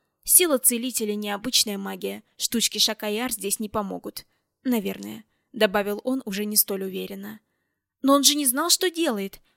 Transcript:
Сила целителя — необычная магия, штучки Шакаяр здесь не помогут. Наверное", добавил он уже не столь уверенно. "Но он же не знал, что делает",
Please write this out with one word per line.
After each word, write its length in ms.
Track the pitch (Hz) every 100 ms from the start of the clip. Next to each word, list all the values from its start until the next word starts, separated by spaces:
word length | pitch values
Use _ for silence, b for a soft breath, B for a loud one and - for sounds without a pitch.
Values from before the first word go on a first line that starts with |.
| _ _
Сила 340 | - - 349 254
целителя — 580 | - 233 254 226 208 208
необычная 640 | 202 202 247 - 220 196
магия, 460 | 196 190 196 208 _ -
штучки 440 | - 233 - 214
Шакаяр 520 | - 214 214 214 247
здесь 280 | 220 196 -
не 100 | 208
помогут. 560 | 220 196 180 175 - - _ _ _
Наверное", 600 | 254 233 196 196 202 220 _ _ _
добавил 480 | 214 208 208 202 208
он 180 | 254 262 214
уже 180 | 190
не 140 | 208 214
столь 260 | - 196
уверенно. 560 | 190 185 185 196 208 220 _ _ _ _ _ _
"Но 120 | 269
он 100 | 277
же 120 | 262 294
не 100 | 269
знал, 240 | 262 339
что 200 | - 370
делает", 500 | 330 320 208 196 - _